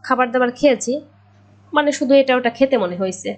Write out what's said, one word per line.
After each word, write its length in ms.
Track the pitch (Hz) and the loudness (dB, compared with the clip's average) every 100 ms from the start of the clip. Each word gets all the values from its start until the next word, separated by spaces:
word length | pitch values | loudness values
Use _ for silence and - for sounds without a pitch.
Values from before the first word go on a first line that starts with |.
খাবার 220 | - 254 247 | -2 -2 0
দাবার 200 | 247 247 | 0 -2
খেয়েছি, 400 | 240 294 220 - 285 - _ _ _ _ _ - | 2 2 2 -2 -6 -8 _ _ _ _ _ -4
মানে 180 | 294 294 | -2 -2
শুধু 200 | 285 262 | -2 4
এটা 180 | 277 269 254 | 4 4 0
ওটা 140 | 240 | -2
খেতে 260 | 233 269 254 | 0 0 0
মনে 180 | 180 180 | -2 -4
হয়েছে 340 | 190 180 196 | -6 -6 -12